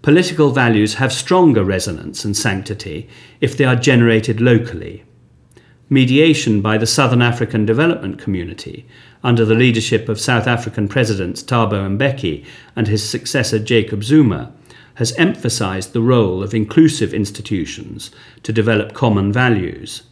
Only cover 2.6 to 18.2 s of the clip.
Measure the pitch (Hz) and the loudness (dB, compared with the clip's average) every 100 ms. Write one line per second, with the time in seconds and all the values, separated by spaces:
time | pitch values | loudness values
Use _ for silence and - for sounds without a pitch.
2.6 | 92 85 - 78 - - - _ 120 117 | -6 -10 -10 -12 -14 -20 -20 _ -2 2
3.6 | 135 123 123 123 117 110 107 107 123 117 | 2 2 4 4 6 4 2 0 4 4
4.6 | - 82 - - _ _ _ _ _ - | 2 -10 -14 -16 _ _ _ _ _ -20
5.6 | _ _ _ 139 127 131 160 151 - 107 | _ _ _ 2 4 4 4 4 2 0
6.6 | 107 107 110 - 131 123 120 117 117 113 | 2 0 0 2 2 4 2 0 -2 -2
7.6 | 107 113 165 165 98 - - 95 87 - | 0 2 2 0 -6 -8 -6 -6 -6 -12
8.6 | - - - - - _ 127 117 110 113 | -16 -16 -20 -20 -20 _ 0 2 2 4
9.6 | 127 117 110 113 - 107 - 120 113 113 | 4 2 0 -2 -2 -6 0 0 0 -2
10.6 | 110 107 101 135 110 101 90 - - 123 | -4 -4 -4 0 0 -2 -4 -8 -2 0
11.6 | 110 104 98 101 135 135 90 73 - - | 0 -2 -2 -2 -2 -2 -6 -6 -12 -20
12.6 | - - 104 107 - - - 139 123 110 | -14 -4 -2 -2 -4 -8 -4 -4 -2 -4
13.6 | 107 117 107 101 107 156 131 80 62 - | 0 0 0 -6 2 4 4 0 -8 -18
14.6 | - - - - 117 - 170 - 123 - | -20 -20 -20 -6 -6 0 -2 0 -6 -4
15.6 | 98 95 92 120 117 123 101 92 98 113 | -4 -4 -6 -2 2 4 2 -2 -4 -4
16.6 | 107 - 160 - 101 - 98 - 107 98 | 0 4 4 2 -4 -2 -6 -8 -6 -6
17.6 | 76 - - 107 - - | -6 -10 -14 -14 -16 -20